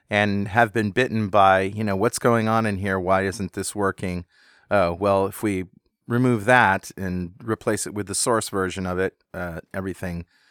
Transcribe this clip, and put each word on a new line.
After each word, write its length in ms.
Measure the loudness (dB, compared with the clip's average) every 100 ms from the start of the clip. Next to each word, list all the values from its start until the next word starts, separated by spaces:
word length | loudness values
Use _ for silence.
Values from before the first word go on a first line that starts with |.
| _
and 420 | 0 2 0 0
have 220 | 2 2
been 200 | 2 0
bitten 380 | 0 0 0 2
by, 320 | 4 6 4
you 220 | 2 -4
know, 120 | -4 0
"What's 240 | -2 0
going 280 | 0 2 2
on 180 | 0 0
in 120 | -2
here? 220 | -2 -2
Why 240 | 0 0 0
isn't 280 | -4 -6
this 200 | -6 -8
working?" 520 | -2 -2 -2 -6 -6 -10 _ _ _ _
Oh, 240 | 2 2
well, 320 | 2 2 2 0
if 160 | -2
we 240 | -2 -2 -6 _ _ _ -2
remove 380 | 2 2 2 4
that 460 | 6 6 2 -4 -8
and 380 | -6 -4 -6 -10
replace 440 | -6 -2 -2 -2 -4
it 60 | -8
with 100 | -6
the 60 |
source 360 | -4 0 0 0
version 360 | -2 -2 -4 -4
of 140 | -2
it, 160 | -2 -4 _
uh, 280 | -10 -10 -10 -10
everything, 520 | -8 -8 -8 -8 -8 -12 _ _